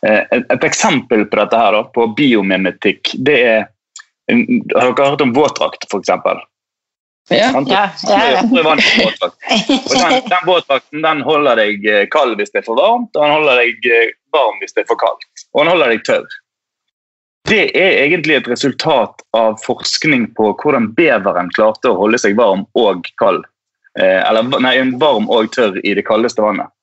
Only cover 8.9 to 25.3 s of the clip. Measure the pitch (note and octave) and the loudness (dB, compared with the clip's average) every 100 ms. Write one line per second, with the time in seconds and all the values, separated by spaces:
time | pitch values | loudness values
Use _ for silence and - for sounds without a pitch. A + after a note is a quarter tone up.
8.9 | - - - F2+ - - A#3 - C4+ - | 0 0 -2 -8 -8 -4 -4 0 -4 -2
9.9 | C4 - C4 B3+ F3+ E3 F3 - C3+ _ | -2 0 0 0 -4 0 -2 0 -4 _
10.9 | D3 D#3+ D#3 C3 D3+ D3 A#2 G#2+ G#2+ G#2 | -4 -2 -2 0 0 2 2 2 0 0
11.9 | G#2 G2+ D3+ C3+ G#2 G#2 G#2 G2 A2+ F#3 | 0 2 0 0 -2 -4 -4 -4 0 2
12.9 | A#3+ A#3 D#3 D3 D3+ D3+ B2 A#2+ A2+ A#2+ | 2 -2 -2 0 2 2 2 0 -2 0
13.9 | A#2 A2+ - _ D#3 A#2+ - G2 - G2+ | 2 2 -4 _ 0 0 -2 -8 -6 -2
14.9 | A2 G#2 - - - - - D3+ F3+ C#3 | -2 -2 -4 -12 -20 -6 -2 2 2 2
15.9 | A2+ - A2+ - - _ _ _ _ _ | 0 0 -2 -2 -16 _ _ _ _ _
16.9 | _ _ _ _ _ - G#3+ E3 - F#3 | _ _ _ _ _ -4 0 0 0 2
17.9 | G#2+ C#3+ F3 D3+ C#3+ A#2+ A#2+ C#3+ - D#3 | 2 2 0 0 -2 0 -2 -2 -2 0
18.9 | C#3+ G#2+ - - A2+ A2+ G#2+ - A#2+ - | 0 0 -6 -4 0 0 -2 -6 -6 -4
19.9 | - D#3+ C3+ A2+ - A2 G2 D3+ C#3 A2 | -4 -2 0 -2 0 -2 0 0 0 -2
20.9 | A2+ E3 A#2 G2 F2 F2 - A2 G#2+ C3 | 0 2 2 0 -2 -4 0 0 0 -2
21.9 | F#2+ G#2 A#2 A2 G2+ A#2 F#2+ G#2+ - A2 | 0 2 2 0 2 2 0 -2 0 0
22.9 | F2+ E2+ - A2 E2+ - _ _ _ _ | 0 -8 -2 0 0 -6 _ _ _ _
23.9 | - F#2 F#2 G2 A2 A#2+ C3+ B2+ B2+ C3 | -2 2 2 2 0 0 0 0 0 0
24.9 | B2+ D#3 A#2+ G#2+ | 0 2 2 0